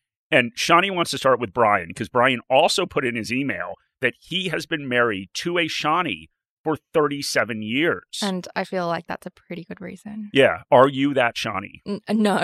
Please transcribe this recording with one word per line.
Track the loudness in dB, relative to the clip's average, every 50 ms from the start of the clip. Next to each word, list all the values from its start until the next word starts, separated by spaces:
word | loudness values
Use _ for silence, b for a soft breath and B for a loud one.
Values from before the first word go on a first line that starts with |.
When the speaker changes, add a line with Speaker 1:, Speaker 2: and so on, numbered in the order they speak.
| _ _ _ _ _ _
Speaker 1:
And | 2 2 2 2 -2
Shani | -4 2 4 6 6 6 4 0
wants | -2 -2 -4
to | -4 0
start | 2 2 4 4
with | 0 -2 0
Brian, | 2 4 4 4 2 0 -4 -8
'cause | -8 -8 -2
Brian | 2 4 4 4 4 0 -2 2
also | 4 4 4 4 2 0 -2
put | -2 -2 -2 -2
in | -2 -4
his | -4 -6 -4 -4
email | -4 -4 -4 -6 -6 -8 -10 -12 -14 _ _ _ _
that | -4 -4 -4 _
he | _ -10 -8 -6 -6 -4
has | -6 -6 -6
been | -6 -6 -6 -4 -2
married | 0 2 2 2 0 -4 -8 -10 -10
to | -8 -6 -4 -2 -2
a | -2
Shani | -2 -4 -4 -2 -2 0 0 -2 -4 -6 -10 -12 -18 _ _ _ _ _ _ _
for | -6 -6 -6 -8 _ 0
thirty-seven | 0 0 0 -2 -4 -6 -4 -2 -2 -2 -2 -4 -8
years. | -8 -4 -2 -2 0 0 -2 -4 -8 _ -10 -6 -6
Speaker 2:
And | -4 -4 -6 -8 -8 -8
I | -8 -8
feel | -6 -6 -6 -4 -4
like | -4 -6 -6
that's | -10 -12 -12 -12 -16
a |
pretty | -20 _ _ _ -14 -14 -14
good | -14 -16 -16
reason. | -16 -16 -18 -18 _ -16 -14 -12 -12 -2 2
Speaker 1:
Yeah. | 4 4 4 2 -2 0 _
Are | 6 8 8 8
you | 6 2 -2 0 0
that | 0 0 0 -2
Shani? | -4 -6 -6 -6 -6 -8 -10 -14 -16 _
Speaker 2:
N-, | -10 -10 -8 -6 -2
uh, | 0
no. | 2 2 2 2 2